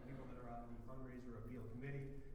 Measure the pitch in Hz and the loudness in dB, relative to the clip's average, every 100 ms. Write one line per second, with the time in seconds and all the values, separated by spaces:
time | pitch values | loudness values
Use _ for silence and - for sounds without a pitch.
0 | 131 135 123 123 123 117 120 113 - 131 | -2 -2 -2 -2 0 0 0 0 0 0
1 | 127 123 123 110 117 123 107 117 135 139 | 0 -2 -2 0 0 0 0 2 2 2
2 | 139 139 - | 2 0 0